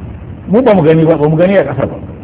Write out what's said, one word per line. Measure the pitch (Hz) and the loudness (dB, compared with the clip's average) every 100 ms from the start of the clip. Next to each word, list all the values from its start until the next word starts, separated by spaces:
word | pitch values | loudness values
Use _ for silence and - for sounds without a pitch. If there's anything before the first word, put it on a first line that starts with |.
| - - - - - | -14 -16 -16 -14 -2
mu | 202 | 2
ba | 262 | 4
mu | 196 | 4
gani | 156 160 156 | 4 4 2
ba, | 151 | 2
ba | 151 | 2
mu | 156 | 2
gani | 180 196 | 2 2
a | |
ƙasa | 139 127 - | 0 -4 -6
ba. | - - - | -6 -14 -16